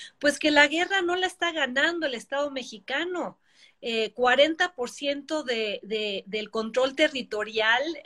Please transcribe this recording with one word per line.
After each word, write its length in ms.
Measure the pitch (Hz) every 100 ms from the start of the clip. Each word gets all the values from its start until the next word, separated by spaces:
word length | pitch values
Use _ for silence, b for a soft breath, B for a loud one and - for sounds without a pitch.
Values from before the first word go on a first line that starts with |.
| B _
Pues 200 | 285 285
que 120 | 302
la 160 | 294 294
guerra 340 | 320 359 392
no 140 | 349 359
la 120 | 370
está 240 | - 339
ganando 560 | 320 262 254 311 349 311
el 80 | 233
Estado 360 | - 277 285
mexicano. 880 | 269 240 214 - 269 359 349 214 - b b b _ 240
Eh, 280 | 226 214
cuarenta 600 | - 247 254 302 320 359 302
por 140 | 240
ciento 540 | - 285 285 277 311
de, 380 | 254 226 214 190
de, 400 | 196 214 208 196 -
del 240 | 214 208
control 460 | 220 220 247 262 269
territorial, 840 | 302 269 - 208 214 220 220 240 302 302